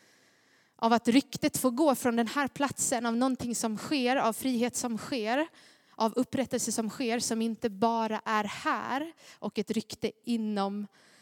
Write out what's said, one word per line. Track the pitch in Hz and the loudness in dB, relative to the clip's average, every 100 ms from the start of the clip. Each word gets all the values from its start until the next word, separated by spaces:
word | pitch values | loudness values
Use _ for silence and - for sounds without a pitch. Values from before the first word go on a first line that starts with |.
| _ _ _ _ _ _ _ - | _ _ _ _ _ _ _ -2
Av | 226 | 2
att | 233 - | 4 6
ryktet | 240 - - 302 - | 4 4 -2 -2 0
får | 262 | 0
gå | 240 311 247 | 4 4 4
från | 254 233 | 2 2
den | 226 | 0
här | 277 269 | 0 -2
platsen, | - 277 - - 247 233 | 0 -2 -2 -2 0 0
av | 233 | 2
någonting | 262 247 240 226 | 2 0 -4 -2
som | 226 214 | -2 -4
sker, | - 302 247 262 | -2 0 2 2
av | 226 | 2
frihet | 208 262 240 240 - | 0 0 0 0 -2
som | 247 220 | -4 -4
sker, | - 262 214 254 330 - - _ _ - | -4 -4 0 0 -2 -6 -20 _ _ 0
av | 220 - | 0 2
upprättelse | 254 277 240 247 226 | -2 -2 -2 -2 -2
som | 214 220 | -2 -2
sker, | - 247 233 | -2 -2 -2
som | 226 226 | -2 0
inte | 226 214 233 | -2 -2 -4
bara | 190 226 226 220 214 - | 0 2 2 0 -2 0
är | 214 | 0
här | 208 - 311 240 - 262 320 - - - | 0 -4 -2 -2 -2 -4 -4 -10 -20 -10
och | 214 220 | -8 -4
ett | 202 | -2
rykte | 220 - - 220 - | -2 -4 -6 -6 -6
inom... | - 233 214 202 196 202 202 _ _ _ | -4 -2 0 0 -2 -2 -10 _ _ _